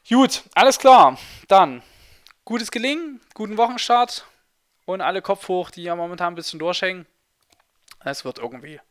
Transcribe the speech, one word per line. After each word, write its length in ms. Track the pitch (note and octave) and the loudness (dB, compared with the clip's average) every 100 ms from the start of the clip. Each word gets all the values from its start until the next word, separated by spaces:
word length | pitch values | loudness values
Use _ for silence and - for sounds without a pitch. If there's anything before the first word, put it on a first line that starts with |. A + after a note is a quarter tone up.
| - | -2
Gut, 340 | A#3+ C4 - - | 2 2 -2 -2
alles 240 | - B3+ - | 2 4 4
klar. 400 | C4+ B3 D3+ C3+ - - - | 8 8 8 2 -12 -12 2
Dann 340 | F#3+ D#3+ B2 - _ _ _ _ _ | 4 4 -2 -18 _ _ _ _ _
gutes 260 | - A#3 A#3 | -10 -8 -8
Gelingen, 500 | A#3 B3+ D#4 D#4+ B3+ _ | -6 -6 -6 -10 -16 _
guten 220 | - G#3 G#3+ | -14 -8 -2
Wochenstart 720 | A#3 A#3+ - A#3+ B3 - - _ _ _ _ _ | -2 -2 0 0 0 -6 -18 _ _ _ _ _
und 160 | - F#3 | -10 -6
alle 220 | E3 F#3 | -6 -4
Kopf 260 | F#3+ G3 - | -4 -6 -6
hoch, 220 | F3+ E3+ | -6 -6
die 120 | F3+ | -12
ja 140 | E3+ E3+ | -10 -8
momentan 360 | E3+ F3 F3 | -8 -6 -8
ein 40 | E3+ | -8
bisschen 220 | D#3+ D#3 | -12 -8
durchhängen. 480 | E3 F3 F#3 F#3 E3 _ _ _ _ _ _ _ _ _ | -8 -4 -6 -8 -16 _ _ _ _ _ _ _ _ _
Es 240 | C#3 C#3+ | -12 -10
wird 140 | C3 B2 | -12 -12
irgendwie, 420 | A#2 B2 D3 D3 _ | -14 -16 -20 -20 _